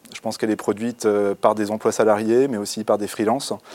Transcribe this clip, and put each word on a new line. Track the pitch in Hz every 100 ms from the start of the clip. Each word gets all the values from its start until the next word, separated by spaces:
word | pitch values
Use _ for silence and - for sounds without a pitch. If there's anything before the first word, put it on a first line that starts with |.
| -
Je | -
pense | 113 107
qu'elle | 110
est |
produite, | 104 - 101 117 117 110
euh, | 104 101
par | 95 113 107
des | 104
emplois | 107 113
salariés, | - 107 104 110 120 139
mais | 110
aussi | 101 -
par | 104 104
des | 101
freelances, | - 107 127 - - -